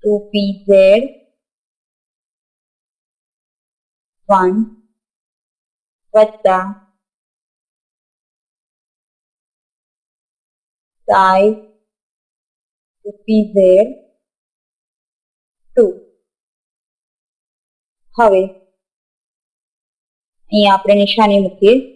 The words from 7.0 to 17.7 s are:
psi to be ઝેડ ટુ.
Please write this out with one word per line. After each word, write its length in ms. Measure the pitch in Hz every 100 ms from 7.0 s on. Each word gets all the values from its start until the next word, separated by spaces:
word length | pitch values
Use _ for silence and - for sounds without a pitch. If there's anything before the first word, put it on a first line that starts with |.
| _ _ _ _ _ _ _ _ _ _ _ _ _ _ _ _ _ _ _ _ _ _ _ _ _ _ _ _ _ _ _ _ _ _ _ _ _ _ _ _ -
psi 360 | 202 190 190 208 214 - _ _ _ _ _ _ _ _ _ _ _ _ _
to 80 | 208 -
be 200 | - 214 208
ઝેડ 360 | 196 190 185 233 - _ _ _ _ _ _ _ _ _ _ _ _ _ _ _ _ _
ટુ. 140 | - 208 - _ _ _ _ _ _ _ _ _ _ _ _ _ _ _ _ _